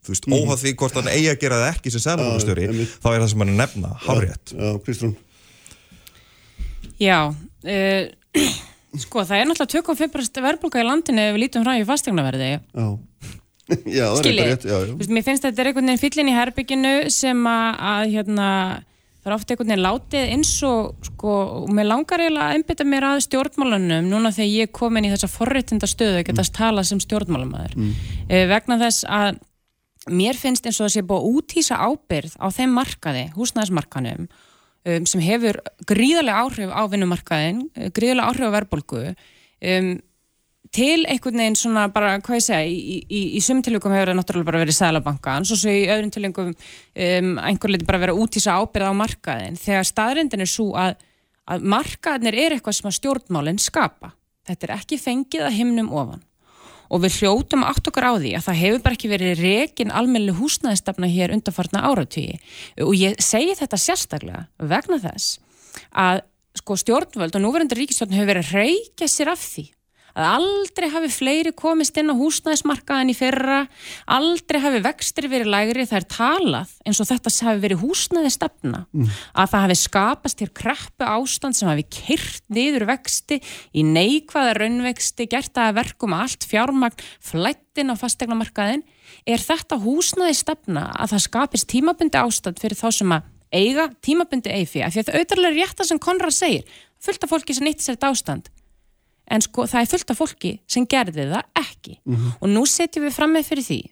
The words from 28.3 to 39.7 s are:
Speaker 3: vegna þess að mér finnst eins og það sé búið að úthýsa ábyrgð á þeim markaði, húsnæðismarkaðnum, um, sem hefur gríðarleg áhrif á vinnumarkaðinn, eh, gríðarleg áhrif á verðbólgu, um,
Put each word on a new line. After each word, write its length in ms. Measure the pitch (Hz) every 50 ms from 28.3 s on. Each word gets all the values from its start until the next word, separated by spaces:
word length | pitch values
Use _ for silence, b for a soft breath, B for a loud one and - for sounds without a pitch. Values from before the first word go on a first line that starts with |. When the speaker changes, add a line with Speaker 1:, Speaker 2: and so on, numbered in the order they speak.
| 185 185 185 180
Speaker 3:
vegna 280 | 196 220 - - 240 233
þess 280 | 240 233 226 - -
að 320 | - - 208 208 202 - - - _ _ _ _ _ _ _ _ _ _ _ - -
mér 260 | 170 180 190 226 269
finnst 300 | 254 - 269 254 240 -
eins 140 | 233 220 -
og 80 | 214 208
það 60 | 190
sé 80 | 214 190
búið 160 | 175 202 185 127
að 100 | 208 240
úthýsa 440 | 285 - _ - 339 311 - - -
ábyrgð 580 | - 220 285 302 _ _ 180 151 - 160 -
á 100 | - - 190
þeim 240 | 190 - 254 262 247
markaði, 500 | 240 262 254 - - - 160 139 127 127 156 156
húsnæðismarkaðnum, 920 | 175 233 247 - 240 214 185 185 160 139 _ - 139 127 117 - - 170 175 b b b b b b b b b b b
um, 200 | 175 170 170 165
sem 140 | 175 - 190
hefur 380 | 160 170 214 240 233 220 202 - - - _ _ -
gríðarleg 480 | - 208 208 226 269 320 339 311 247 208
áhrif 360 | 208 240 269 262 - 208 185
á 120 | - - 220 208
vinnumarkaðinn, 760 | 196 202 196 180 180 170 - - 170 156 151 160 180 233 254 320 _
eh, 140 | - 226 196
gríðarleg 400 | - - 214 247 254 254 233 -
áhrif 180 | 247 254 262 220
á 80 | 208
verðbólgu, 460 | 208 208 - - 147 143 - - 120 120 156 185 b b b b b b b b b -
um, 280 | 180